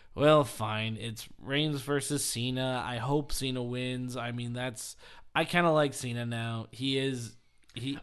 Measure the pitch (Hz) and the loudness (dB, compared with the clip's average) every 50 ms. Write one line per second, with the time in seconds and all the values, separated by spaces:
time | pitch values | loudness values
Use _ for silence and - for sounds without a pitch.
0 | - - - - 143 151 156 151 135 110 - - 110 107 107 110 110 113 110 101 | -20 -12 0 6 8 8 8 8 6 4 -2 -4 -4 -2 -2 -2 -2 -2 -4 -6
1 | 110 117 110 - - - - - - 120 139 147 156 156 147 135 117 143 143 139 | -6 -8 -8 -10 -12 -14 -14 -14 -6 -2 0 0 2 0 0 -2 -2 -2 -2 0
2 | 135 - 147 139 - - - 117 120 127 127 127 131 131 127 123 85 120 123 113 | 0 0 -2 -2 -2 -2 -2 -2 -2 -2 -2 -2 -2 -2 -2 -2 -4 -4 -4 -4
3 | 120 139 143 151 143 - - - 135 131 127 127 123 120 123 123 127 127 127 123 | 0 0 0 0 0 0 -2 -2 -2 -2 -2 -2 -4 -4 -4 -4 -2 -4 -4 -4
4 | 127 123 123 123 117 120 120 120 120 120 120 123 127 131 120 - - - - - | -4 -6 -6 -6 -6 -4 -6 -6 -6 -6 -4 -4 -4 -6 -6 -8 -12 -12 -12 -16
5 | - - - - - - - 156 165 - - 175 175 165 156 151 147 135 113 - | -18 -20 -18 -18 -16 0 2 2 2 4 4 4 6 6 6 6 4 4 2 -2
6 | 127 123 117 120 120 117 117 113 117 117 117 113 113 - - - 135 135 135 135 | -6 -4 -4 -4 -4 -2 -2 -2 -2 -4 -4 -6 -6 -10 -8 -4 -2 0 2 2
7 | 135 135 131 120 117 107 - - _ _ _ _ - - - 113 120 135 139 147 | 2 0 -2 -2 -6 -8 -12 -16 _ _ _ _ -20 -14 -10 -8 -6 -6 -6 -8